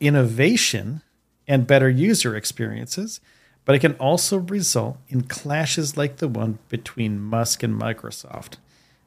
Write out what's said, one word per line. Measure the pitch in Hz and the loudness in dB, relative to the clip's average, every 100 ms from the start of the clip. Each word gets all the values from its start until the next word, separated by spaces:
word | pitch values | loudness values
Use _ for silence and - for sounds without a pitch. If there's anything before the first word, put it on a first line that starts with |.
innovation | 147 143 117 113 160 240 - 104 101 151 - _ _ _ - | 2 4 4 4 4 4 0 -2 -4 -8 -12 _ _ _ 0
and | 135 120 | 2 6
better | 139 131 | 6 6
user | 131 196 214 120 107 | 4 4 2 0 -4
experiences, | - - 110 110 117 185 220 - _ _ _ _ | -6 -6 -6 -6 -8 -8 -8 -12 _ _ _ _
but | - | 2
it | 139 | 4
can | 156 | 2
also | - 135 175 - 196 | 2 0 0 0 -2
result | 175 202 165 117 110 131 - | -2 -2 0 0 -2 -8 -4
in | 127 | -4
clashes | 123 - 143 151 151 170 147 147 | -4 -6 -4 -2 -2 -2 -4 -2
like | 143 135 | -4 -2
the | 151 | -4
one | 113 110 107 _ | -2 -4 -6 _
between | 113 - - 110 101 | -10 -8 -6 -4 -4
Musk | 104 113 117 - | -2 -2 -2 -2
and | 113 107 | -2 -2
Microsoft. | 110 110 110 - - - - - _ _ _ _ | -4 -8 -12 -16 -16 -16 -16 -20 _ _ _ _